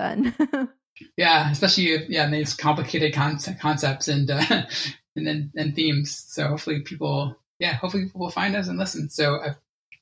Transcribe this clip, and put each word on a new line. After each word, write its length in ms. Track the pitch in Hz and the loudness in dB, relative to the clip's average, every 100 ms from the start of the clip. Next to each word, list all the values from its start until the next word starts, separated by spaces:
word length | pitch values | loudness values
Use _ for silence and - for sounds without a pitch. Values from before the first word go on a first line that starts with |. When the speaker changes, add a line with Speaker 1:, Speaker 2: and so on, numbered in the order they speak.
Speaker 1:
then. 340 | - 208 247 - | -4 0 0 2
<laughs> 300 | 285 277 254 - _ - - - | 0 0 -4 -6 _ -20 -14 0
Speaker 2:
Yeah, 320 | 175 160 147 | 6 6 4
especially 380 | 147 190 190 170 | 4 4 4 4
if, 200 | 160 156 | 2 0
yeah, 160 | 160 | 0
and 80 | 147 | 2
these 220 | 151 147 | 2 0
complicated 580 | - 147 151 139 160 151 | 0 2 2 0 0 2
con-, 260 | 139 147 151 - 185 | 2 0 0 -6 -4
concepts 480 | 151 147 139 135 - | -2 0 0 -2 0
and, 220 | 143 139 | 2 2
uh, 100 | 143 - | 2 2
<laughs> 140 | 240 - - 147 - _ | 2 0 -6 -8 -10 _
and, 140 | 151 156 | -6 -2
and, 220 | 151 143 | -2 -4
and 200 | 156 151 147 | -4 -4 0
themes. 480 | 160 143 147 - - | 0 0 -2 -6 -10
So 200 | - 143 | -4 -2
hopefully 320 | 151 - 147 | -2 -2 -4
people, 560 | - 151 151 139 143 - _ _ | -6 -6 -2 -2 -2 -6 _ _
yeah, 160 | 175 | -4
hopefully 300 | 131 180 196 | -2 -2 -2
people 180 | 190 185 | -4 -6
will 80 | 175 | -6
find 260 | 175 196 202 | -2 0 0
us 100 | 185 | -2
and 120 | 180 | -2
listen. 320 | 190 160 151 | -4 -4 -6
So 240 | - 147 147 | 0 0 0
I, 200 | 151 143 _ _ _ - | -4 -8 _ _ _ -20